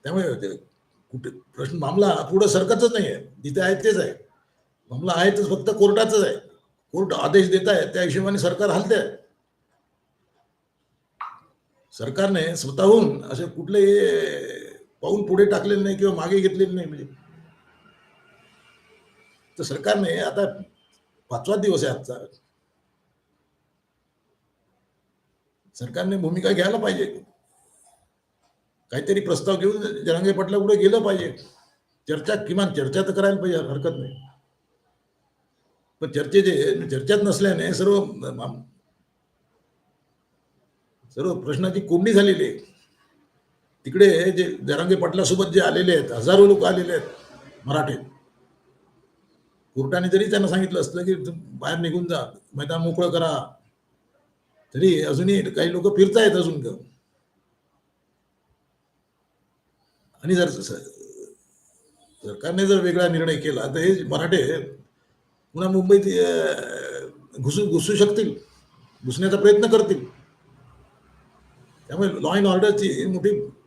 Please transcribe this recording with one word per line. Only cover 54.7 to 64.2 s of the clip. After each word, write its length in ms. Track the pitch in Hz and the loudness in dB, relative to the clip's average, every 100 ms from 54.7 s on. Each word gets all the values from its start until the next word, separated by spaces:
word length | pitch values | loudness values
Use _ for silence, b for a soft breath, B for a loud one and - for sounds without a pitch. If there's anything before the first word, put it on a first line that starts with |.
तरी 300 | 135 185 160 | 0 2 2
अजूनही 480 | 151 143 185 196 - | 0 0 0 0 0
काही 200 | - 170 | -2 -2
लोक 260 | 180 190 196 | 0 0 4
फिरतायत 340 | 196 220 214 | 4 6 4
अजून 320 | 185 165 151 | 2 -2 -4
का. 220 | 117 92 - _ _ _ _ _ _ _ _ _ _ _ _ _ _ _ _ _ _ _ _ _ _ _ _ _ _ _ _ _ _ _ _ _ | -8 -12 -20 _ _ _ _ _ _ _ _ _ _ _ _ _ _ _ _ _ _ _ _ _ _ _ _ _ _ _ _ _ _ _ _ _
आणि 120 | 151 | 0
जर 140 | 180 165 | 2 0
स-, 240 | - - - - - - - - _ _ _ _ _ _ _ _ _ | -2 -10 -12 -14 -20 -20 -20 -20 _ _ _ _ _ _ _ _ _
सरकारने 400 | 104 101 156 180 | -16 -10 -6 0
जर 140 | 196 196 | 2 4
वेगळा 260 | 180 175 175 | 2 2 2
निर्णय 300 | 160 165 147 | 2 -2 -2
केला 240 | 151 127 | -4 -6
तर 160 | 117 156 | -6 0
हे 260 | 180 190 | 2 2
मराठे 600 | - 151 | 0 -4